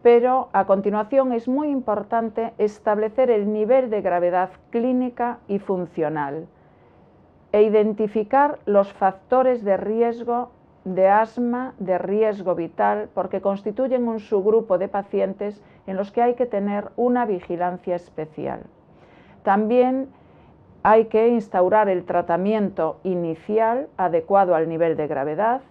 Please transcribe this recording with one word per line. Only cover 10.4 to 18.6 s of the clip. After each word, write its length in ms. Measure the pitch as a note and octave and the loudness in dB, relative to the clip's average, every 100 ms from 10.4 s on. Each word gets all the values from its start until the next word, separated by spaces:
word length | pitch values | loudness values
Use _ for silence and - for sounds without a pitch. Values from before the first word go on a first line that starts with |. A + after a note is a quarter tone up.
| B3 _ _ _ | -6 _ _ _
de 240 | - F3+ F#3+ | -8 2 4
asma, 680 | G3+ A3 - A#3+ A#3+ B3+ - | 4 2 -2 -2 -2 -6 -10
de 200 | F#3+ F3+ | -4 -2
riesgo 560 | - G#3 A3 G#3 F3+ | -2 0 0 0 -4
vital, 560 | E3+ E3 - G#3 G#3 G#3+ | -4 -4 -2 0 0 -4
porque 300 | - F#3+ G3 | -6 -4 -2
constituyen 680 | G3 G3 G#3 G#3 C4 B3+ A#3+ | -2 -4 -6 -4 -2 0 -2
un 120 | A3+ | -4
subgrupo 580 | G#3+ G#3 G3 A3 A3 F3+ | -2 0 2 2 2 -2
de 100 | F#3+ | -2
pacientes 760 | G3+ G3 G3+ G3 F#3+ G#3 G#3 - - - | -6 -4 -4 -4 -4 -10 -10 -20 -20 -10
en 100 | F#3+ | -6
los 120 | G3+ | -4
que 120 | - | 0
hay 120 | A#3+ | 0
que 120 | B3 A#3+ | 0 -2
tener 440 | G#3 G3+ G3+ G#3 - | -2 -2 -4 -6 -2
una 300 | B3 B3 A#3+ | 0 0 0
vigilancia 720 | F#3 - F3 F3+ F3+ - F3 | -4 -4 -4 -4 -4 -6 -6
especial. 640 | F3 - D#3 D3+ C#3 A#2 | -6 -12 -12 -8 -8 -8